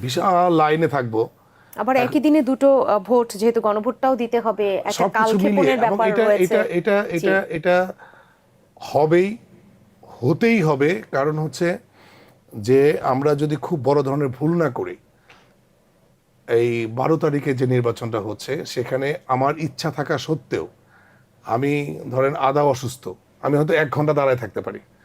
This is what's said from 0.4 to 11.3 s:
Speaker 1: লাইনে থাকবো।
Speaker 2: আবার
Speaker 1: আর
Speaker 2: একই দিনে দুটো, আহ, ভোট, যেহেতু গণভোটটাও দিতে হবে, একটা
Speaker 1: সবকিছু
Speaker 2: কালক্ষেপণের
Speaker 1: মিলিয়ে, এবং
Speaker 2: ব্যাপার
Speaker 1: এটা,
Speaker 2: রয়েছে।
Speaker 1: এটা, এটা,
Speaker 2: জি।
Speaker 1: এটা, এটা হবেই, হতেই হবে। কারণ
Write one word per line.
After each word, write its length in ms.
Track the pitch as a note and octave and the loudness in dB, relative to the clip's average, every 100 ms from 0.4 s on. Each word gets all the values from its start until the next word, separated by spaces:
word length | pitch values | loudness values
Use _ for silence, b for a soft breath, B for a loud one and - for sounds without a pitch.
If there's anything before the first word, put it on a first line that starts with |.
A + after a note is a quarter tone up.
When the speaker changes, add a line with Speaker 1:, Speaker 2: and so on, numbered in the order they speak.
| F3+ | 4
Speaker 1:
লাইনে 340 | D#3+ D#3 D#3+ D#3+ | 4 4 2 0
থাকবো। 420 | C#3+ A#2+ A2 A#2 _ b b b - | 0 -2 -2 -2 _ b b b -6
Speaker 2:
আবার 220 | G#3+ C4 | 0 0
Speaker 1:
আর 60 | |
Speaker 2:
একই 160 | B3 D4+ | 2 2
দিনে 220 | D4+ D#4 | 4 2
দুটো, 400 | A#3+ C4 C#4 C4+ | 2 2 4 4
আহ, 180 | - G#3 | 4 0
ভোট, 340 | F#3+ B3 A#3 | 2 0 0
যেহেতু 280 | F#3+ A#3 A#3 | 0 0 2
গণভোটটাও 540 | A3 G#3 A3+ - C4 B3 | 0 0 -2 -2 -2 0
দিতে 240 | A#3 A#3 | -2 -2
হবে, 360 | A3 G3+ G3+ A#3+ | -2 -2 -2 -2
একটা 140 | - | -4
Speaker 1:
সবকিছু 220 | G3+ G3 | -2 0
Speaker 2:
কালক্ষেপণের 400 | G#3+ A3+ G#3 G#3 | 2 2 2 2
Speaker 1:
মিলিয়ে, 200 | G3 F3+ | 2 2
এবং 240 | B3+ A3+ G3+ | 2 0 2
Speaker 2:
ব্যাপার 100 | A3 | 0
Speaker 1:
এটা, 180 | G#3+ G#3+ | 2 2
Speaker 2:
রয়েছে। 300 | G#3 F#3 A3 | 2 2 2
Speaker 1:
এটা, 100 | - | 0
এটা, 460 | F3 F#3 G3+ G3+ E3+ | -2 0 0 0 -2
Speaker 2:
জি। 80 | F#3+ | 0
Speaker 1:
এটা, 180 | G3 - | 0 -2
এটা 440 | E3 F3 F3+ F#3 - b b b b b _ _ - | -4 2 2 0 -8 b b b b b _ _ -18
হবেই, 580 | - C#3 D#3 F3 G3 A#3 - - - _ _ _ | -4 0 4 4 2 -4 -16 -20 -20 _ _ _
হতেই 600 | - - B2 E3 A#3 A3+ | -20 -4 -2 2 2 4
হবে। 420 | D#3 C#3 D3 G#2+ - | 2 2 2 0 -4
কারণ 280 | C3+ D3 | -2 0